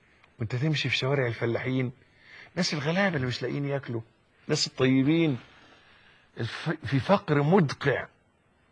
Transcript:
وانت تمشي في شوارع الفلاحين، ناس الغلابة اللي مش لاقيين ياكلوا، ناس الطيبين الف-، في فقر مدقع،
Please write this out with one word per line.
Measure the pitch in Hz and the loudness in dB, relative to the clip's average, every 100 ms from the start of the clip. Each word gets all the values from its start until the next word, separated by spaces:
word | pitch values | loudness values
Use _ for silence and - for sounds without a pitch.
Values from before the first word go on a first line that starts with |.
| _ _ _ - | _ _ _ -8
وانت | 110 123 | -6 -2
تمشي | 156 143 120 | 0 0 0
في | - | 0
شوارع | 131 139 120 | 0 0 0
الفلاحين، | 110 117 107 123 131 123 - _ _ - - - | -2 -2 -2 -2 -2 -2 -6 _ _ -20 -20 -12
ناس | 170 180 | -4 -4
الغلابة | 151 143 180 202 151 | -2 -2 0 0 0
اللي | 127 | -2
مش | 117 | -4
لاقيين | 123 143 | -4 -4
ياكلوا، | 143 139 - 113 - _ _ _ - | -4 -4 -6 -8 -10 _ _ _ -4
ناس | 151 - | -2 -2
الطيبين | - 131 131 135 165 165 120 - - - - _ - _ _ _ - | 0 4 4 4 4 2 0 -8 -20 -20 -20 _ -20 _ _ _ -8
الف-، | 117 - 160 170 - | -8 -6 -6 -6 -2
في | 139 | 0
فقر | - 196 - 147 | 2 2 2 2
مدقع، | 143 196 143 - 139 95 - _ _ _ _ _ _ | 4 4 4 0 -2 -2 -4 _ _ _ _ _ _